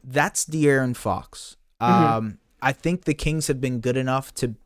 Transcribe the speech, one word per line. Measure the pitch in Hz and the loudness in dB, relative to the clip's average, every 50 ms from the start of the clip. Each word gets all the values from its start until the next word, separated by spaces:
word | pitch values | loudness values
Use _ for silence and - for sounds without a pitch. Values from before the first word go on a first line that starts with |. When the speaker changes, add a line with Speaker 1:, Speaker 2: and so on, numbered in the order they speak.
| - | -14
Speaker 1:
That's | 131 127 143 147 202 - - - | -2 0 0 0 0 -2 -6 -6
De'Aaron | - 151 160 151 143 139 135 131 127 120 | -4 -2 2 4 4 4 4 2 -2 -4
Fox. | - - 107 92 - - - - - - - - _ _ _ _ _ | -4 -2 -4 -4 -4 -6 -12 -18 -20 -18 -20 -20 _ _ _ _ _
Speaker 2:
Mm-hmm. | 117 120 117 117 113 117 113 | 2 4 6 6 6 4 2
Speaker 1:
Um, | 113 113 107 101 _ _ _ _ _ | 0 -2 -6 -8 _ _ _ _ _
I | - 131 135 | -2 -2 -2
think | _ - 160 175 180 _ | _ -2 -2 -2 0 _
the | - 147 | -2 -2
Kings | - - 156 156 160 147 | 0 -2 -2 -2 -2 -2
have | - 143 127 | -2 -2 -2
been | 135 127 127 117 | -2 -4 -4 -2
good | 110 - - | -2 0 0
enough | 131 131 131 131 135 135 - - | 0 0 0 -2 -2 -4 -8 -6
to | - 131 120 107 _ _ | -6 -6 -6 -6 _ _